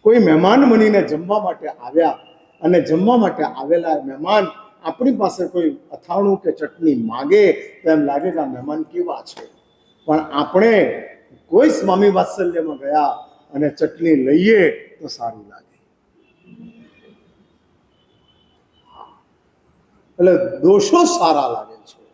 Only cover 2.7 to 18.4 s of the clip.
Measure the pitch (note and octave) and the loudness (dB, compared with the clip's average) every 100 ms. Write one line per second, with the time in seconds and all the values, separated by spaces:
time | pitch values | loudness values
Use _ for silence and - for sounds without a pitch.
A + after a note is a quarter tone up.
2.7 | F3 C#3+ D#3+ G3+ B3 F#3+ - D3 C3+ C#3+ | 0 0 0 2 2 0 -2 -8 -6 -2
3.7 | E3+ E3 D3 C3+ C3+ E3+ G#3+ F#3 - - | -2 0 -4 -6 -10 0 0 0 -10 -20
4.7 | _ E3 - B3+ G#3 G3+ F#3+ E3+ F3+ D#3+ | _ -12 -2 -2 0 -4 -4 -6 -2 -2
5.7 | C3+ _ C#3+ - F#3 G3+ F#3+ E3 - D3+ | -4 _ -20 -8 -2 0 -2 -4 -6 -12
6.7 | _ D#3+ B2+ A2+ A#2+ C#3+ G3+ F#3+ - - | _ -2 -2 -6 -8 0 4 4 0 -8
7.7 | - E3 D#3 C#3+ C#3+ F3+ D#3+ C#3 B2+ C#3 | -6 0 0 0 -2 -4 -4 -6 -10 -10
8.7 | D#3 D3+ F3 F3 - - - - _ _ | -10 -8 -8 -8 -8 -14 -20 -20 _ _
9.7 | _ _ _ - D3+ D#3 C#3+ D3 F#3 A3+ | _ _ _ -2 -2 -2 -6 -2 2 4
10.7 | G#3 C3 - - - _ _ _ F3+ D4+ | 4 0 -4 -14 -20 _ _ _ 2 2
11.7 | - G3 F#3+ G3+ F#3 F3 - F3 E3+ D#3 | 0 -2 2 2 2 -2 -4 -4 -4 -6
12.7 | C#3 C#3 D3+ C#3+ - - _ _ C#3+ D3 | -8 -4 -2 -2 -4 -16 _ _ -4 -4
13.7 | - D#3 - E3 D3 C3 D#3 G3+ A3 E3 | -2 -6 -2 0 2 2 2 4 4 2
14.7 | - - _ D3 - A#2 A2 G2+ - _ | -2 -18 _ -16 -12 -12 -12 -20 -20 _
15.7 | _ _ _ _ _ _ _ _ - - | _ _ _ _ _ _ _ _ -20 -20
16.7 | _ - _ _ _ _ _ _ _ _ | _ -20 _ _ _ _ _ _ _ _
17.7 | _ _ _ _ _ _ _ | _ _ _ _ _ _ _